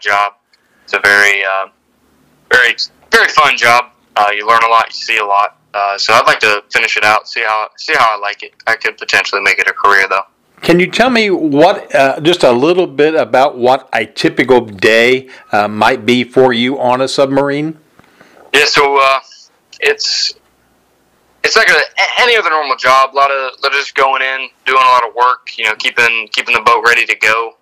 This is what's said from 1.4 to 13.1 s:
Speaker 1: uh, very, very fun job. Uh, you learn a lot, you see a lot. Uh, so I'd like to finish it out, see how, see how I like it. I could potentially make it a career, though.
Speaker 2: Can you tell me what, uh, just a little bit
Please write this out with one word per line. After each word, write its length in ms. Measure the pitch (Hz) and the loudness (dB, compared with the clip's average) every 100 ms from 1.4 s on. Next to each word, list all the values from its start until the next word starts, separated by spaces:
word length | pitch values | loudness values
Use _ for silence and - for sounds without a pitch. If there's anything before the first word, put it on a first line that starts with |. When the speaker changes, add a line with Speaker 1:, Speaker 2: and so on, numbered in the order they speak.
| 98 | -2
Speaker 1:
uh, 220 | 95 95 _ _ _ _ _ _ _ _ | -4 -6 _ _ _ _ _ _ _ _
very, 240 | 127 120 113 - _ _ | 0 2 -2 -8 _ _
very 180 | 226 185 | 0 0
fun 260 | - 143 127 | 2 0 0
job. 300 | 120 120 123 _ _ - | 2 2 0 _ _ -2
Uh, 140 | 104 104 | -2 -2
you 100 | 107 | 0
learn 160 | 117 | 0
a 40 | 113 | 2
lot, 200 | 113 - | 0 0
you 60 | |
see 240 | - - 113 | -8 -6 -4
a 80 | 104 | 0
lot. 320 | 101 104 - _ | 0 0 -4 _
Uh, 240 | 104 101 98 | -4 -4 -4
so 160 | - | 0
I'd 120 | 113 127 | 2 2
like 140 | 147 | 0
to 240 | 110 104 - | 0 -2 -4
finish 280 | 123 113 110 | -4 -2 0
it 80 | 104 | 0
out, 240 | 107 - | 0 -2
see 140 | - | -8
how, 260 | 113 110 107 - | -4 -4 -6 -10
see 160 | - 151 | -6 0
how 220 | 117 104 | 0 0
I 20 | |
like 240 | 101 104 | -8 -10
it. 100 | 104 _ - | -16 _ -6
I 80 | 113 | -4
could 220 | 113 107 | -4 -8
potentially 440 | - 104 92 98 | -4 -2 -2 -2
make 180 | 98 95 | -2 0
it 100 | 92 | -2
a 40 | |
career, 340 | 92 101 101 95 | -2 0 2 0
though. 140 | 95 - _ _ _ | -2 -6 _ _ _
Speaker 2:
Can 180 | - 175 | 0 2
you 80 | 180 | 0
tell 200 | 175 240 | 0 0
me 200 | 240 214 | 2 0
what, 640 | 175 156 139 170 202 - | 0 0 4 4 2 -2
uh, 260 | 143 135 131 | 0 0 2
just 220 | 151 175 | 0 2
a 80 | 147 | 2
little 360 | 120 147 180 170 | 2 2 2 -2
bit 260 | 139 147 | 0 0